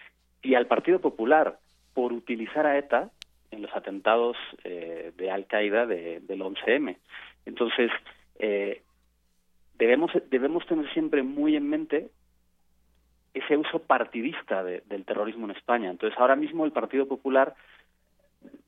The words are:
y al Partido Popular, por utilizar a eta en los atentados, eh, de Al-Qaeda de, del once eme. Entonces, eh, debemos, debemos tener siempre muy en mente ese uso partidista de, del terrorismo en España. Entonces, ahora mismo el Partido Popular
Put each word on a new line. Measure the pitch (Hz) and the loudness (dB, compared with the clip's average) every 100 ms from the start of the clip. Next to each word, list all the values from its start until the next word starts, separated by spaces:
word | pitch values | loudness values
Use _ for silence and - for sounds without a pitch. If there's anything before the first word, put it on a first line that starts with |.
| - _ _ _ | -20 _ _ _
y | 131 | 2
al | 127 123 | 2 2
Partido | 123 165 185 | 0 2 2
Popular, | 160 - 113 156 139 - _ _ _ 131 | 2 0 2 4 2 -4 _ _ _ -4
por | 123 | -2
utilizar | 120 - 113 110 151 151 | -4 -6 -8 -4 0 2
a | 143 | 2
eta | 143 120 196 - - _ _ | 2 0 0 -10 -20 _ _
en | 107 | -14
los | 101 98 | -10 -10
atentados, | - 98 101 117 120 120 - - | -8 -2 2 4 2 -2 -10 -14
eh, | 90 87 82 82 82 85 | -12 -10 -10 -10 -12 -6
de | 92 | -4
Al-Qaeda | 98 95 107 104 107 120 | -4 -2 0 2 2 2
de, | 87 85 82 | -2 -6 -10
del | - 95 | -8 -8
once | 95 98 110 135 | -6 -4 2 2
eme. | 123 - _ - - _ - | 0 -6 _ -20 -20 _ -8
Entonces, | - 117 - 113 - - - _ - | -4 0 2 0 -2 -10 -20 _ -6
eh, | 107 101 101 98 _ _ _ _ _ _ _ _ _ - | -2 0 -2 -6 _ _ _ _ _ _ _ _ _ 2
debemos, | 117 131 165 175 - | 4 6 4 0 0
debemos | 127 139 170 - | 0 0 -2 -2
tener | 160 139 | -2 -2
siempre | 165 156 147 | -2 0 0
muy | 131 147 151 151 | 0 0 2 2
en | 143 | 0
mente | 151 156 147 233 _ _ _ _ _ _ _ _ _ _ _ _ | -2 -2 -4 -4 _ _ _ _ _ _ _ _ _ _ _ _
ese | 135 - 147 | -8 0 0
uso | 151 165 | 0 -2
partidista | - 127 113 120 131 - - 98 | 2 2 0 -4 -6 -6 -4 -4
de, | 92 90 - | -4 -6 -8
del | 101 90 | -8 -4
terrorismo | 104 107 113 104 | -4 -4 -6 -8
en | 95 | -6
España. | - 120 95 | 0 0 0
Entonces, | 87 107 123 | -4 -4 4
ahora | 127 135 | 4 4
mismo | 151 160 156 | 0 -2 -2
el | |
Partido | 127 113 131 135 | -2 0 0 0
Popular | 131 135 131 135 - - - _ _ _ _ _ _ - - | -2 2 4 4 0 -20 -20 _ _ _ _ _ _ -20 -20